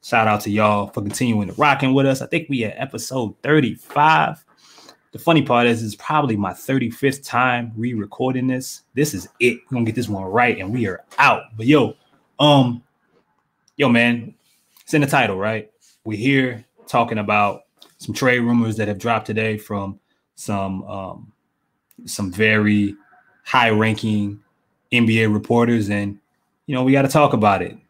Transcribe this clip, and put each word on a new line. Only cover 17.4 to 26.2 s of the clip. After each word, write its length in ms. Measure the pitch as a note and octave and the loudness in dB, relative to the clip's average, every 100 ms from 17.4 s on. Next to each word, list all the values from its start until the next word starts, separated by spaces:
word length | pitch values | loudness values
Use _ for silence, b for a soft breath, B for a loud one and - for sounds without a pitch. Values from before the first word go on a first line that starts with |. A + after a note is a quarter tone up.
| G2+ F#2+ _ _ _ _ | 0 -2 _ _ _ _
some 160 | - | -12
trade 260 | C3 C3 B2 | -2 0 2
rumors 380 | A#2+ A#2+ A2+ G#2+ | 2 2 0 -2
that 100 | G#2 | -4
have 120 | G2+ | -4
dropped 260 | A#2+ A2+ - | -2 -2 -2
today 320 | A2 A2 G#2+ | -4 -4 -4
from 420 | - G2+ G2 G2+ _ _ _ _ | -6 -8 -8 -12 _ _ _ _
some, 480 | - G2+ G2 F#2+ | -8 -6 -4 -8
um, 500 | G2 G2 F#2 F2 G#2 _ _ _ _ _ _ _ - | -10 -12 -12 -14 -20 _ _ _ _ _ _ _ -14
some 260 | - G2 | -8 -8
very 640 | F2+ G#2+ G#2+ G#2+ G#2 G2+ G2 _ _ _ _ | 0 2 2 2 2 0 -4 _ _ _ _
high-ranking 960 | - C3 A#2 G#2+ A2 G#2+ A2 G#2+ G2+ G2+ _ _ _ _ _ | 0 2 4 2 2 0 -2 -2 -2 -8 _ _ _ _ _
N 140 | B2 A2+ | 2 2
B 180 | A2+ | 2
A 40 | A2 | 2
reporters, 600 | G#2 - A#2+ A#2 A#2 G2+ | 0 0 2 2 2 0
and, 300 | G2+ G2+ G2+ | -4 -6 -10